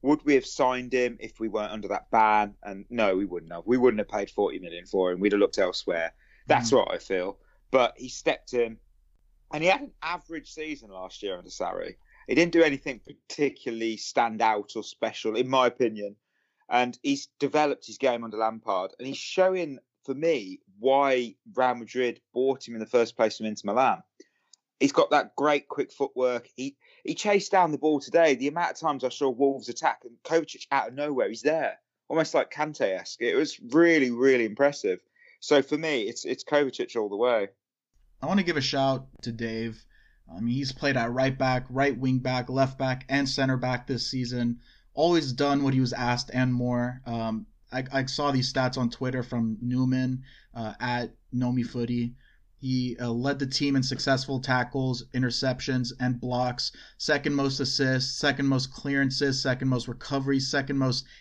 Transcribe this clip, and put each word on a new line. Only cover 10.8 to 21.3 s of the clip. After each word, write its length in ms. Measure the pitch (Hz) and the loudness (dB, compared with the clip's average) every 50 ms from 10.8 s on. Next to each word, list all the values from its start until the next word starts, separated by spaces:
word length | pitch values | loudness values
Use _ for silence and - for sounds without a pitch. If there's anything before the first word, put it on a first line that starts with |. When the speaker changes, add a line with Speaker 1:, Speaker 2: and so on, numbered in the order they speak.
| 110 107 | -14 -18
Speaker 1:
last 340 | 95 92 92 95 - - - | -16 -14 -14 -14 -14 -10 -8
year 140 | 101 92 90 | -8 -8 -8
under 120 | 87 90 | -10 -16
Sarri. 460 | - - 87 87 90 90 - - - _ _ _ _ - - - | -10 -8 -8 -6 -6 -6 -8 -10 -12 _ _ _ _ -20 -6 0
He 80 | 120 | 2
didn't 160 | 131 170 175 | 2 2 4
do 120 | 170 170 165 | 6 4 4
anything 360 | 156 139 135 - 151 131 107 | 4 2 -2 -8 -10 -12 -12
particularly 960 | _ - 143 _ _ _ - - 151 135 - - - 127 117 113 113 113 110 107 | _ -20 -20 _ _ _ -4 -2 -2 -2 -2 -4 -10 -8 -6 -4 -4 -4 -4 -6
stand 440 | - - - 135 120 117 110 107 | -10 -6 0 0 0 0 0 2
out 320 | 117 110 110 104 104 - - | 2 2 2 2 -2 -6 -8
or 80 | 113 104 | -10 -10
special, 520 | - - _ - 113 107 - - 110 107 110 | -10 -8 _ -6 -6 -6 -4 -4 -4 0 0
in 100 | 127 127 | 0 2
my 180 | 131 131 127 120 | 4 4 4 4
opinion. 480 | - _ 127 117 110 104 101 101 101 _ _ _ _ _ _ _ _ _ _ _ | 2 _ 0 0 0 -4 -10 -10 -10 _ _ _ _ _ _ _ _ _ _ _
And 280 | - 120 123 123 123 - | 0 2 2 0 -2 -6
he's 260 | _ 139 139 139 - - _ _ | _ -2 -2 -2 -4 -14 _ _
developed 460 | 143 135 - 151 151 147 139 - - | -4 0 2 2 2 2 0 -4 -8
his 120 | - 107 - | -18 -10 0
game 260 | - 131 120 120 117 | 0 0 0 0 -4
under 120 | 113 104 107 | -8 -4 -2
Lampard, 540 | 110 110 110 110 _ 110 101 92 92 95 - _ | -2 -2 -2 -4 _ -2 -2 -2 -2 -4 -8 _
and 80 | 123 131 | -10 -10
he's 100 | 139 - | -10 -10
showing, 640 | - - - - 185 190 190 185 175 156 135 123 _ _ _ _ _ | -10 -6 2 2 4 4 4 0 -4 -6 -8 -14 _ _ _ _ _
for 80 | - 131 | -8 -6
me, 460 | 131 156 165 165 127 101 92 92 - _ _ _ 101 | -2 0 0 0 0 -2 -8 -14 -16 _ _ _ -2
why 560 | 107 131 135 139 143 139 131 127 123 117 | 2 4 4 4 4 4 4 2 0 -2